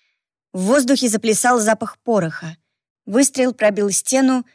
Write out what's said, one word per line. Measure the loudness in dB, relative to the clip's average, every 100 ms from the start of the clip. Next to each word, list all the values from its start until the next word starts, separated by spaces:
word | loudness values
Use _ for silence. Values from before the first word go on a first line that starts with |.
| _ _ _ _ _
В | -6
воздухе | 0 2 2 0 0
заплясал | -2 0 0 2 2
запах | 2 0 -4 -10
пороха. | -2 -2 -2 -6 -14 -18 _ _ _ _
Выстрел | -4 0 0 0 -2
пробил | 0 0 0 -2
стену, | -2 -2 0 2 0 -4